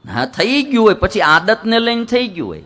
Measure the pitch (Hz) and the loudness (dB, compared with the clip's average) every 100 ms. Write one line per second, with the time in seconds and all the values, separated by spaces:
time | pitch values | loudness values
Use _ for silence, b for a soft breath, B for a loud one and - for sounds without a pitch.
0 | - 113 127 - 196 277 285 247 220 185 | -8 -6 -6 -2 0 0 0 4 4 4
1 | 185 202 156 160 180 220 220 226 233 233 | -2 0 4 4 2 -2 0 0 0 -4
2 | 233 247 247 175 107 78 | -2 -2 -2 -8 -10 -10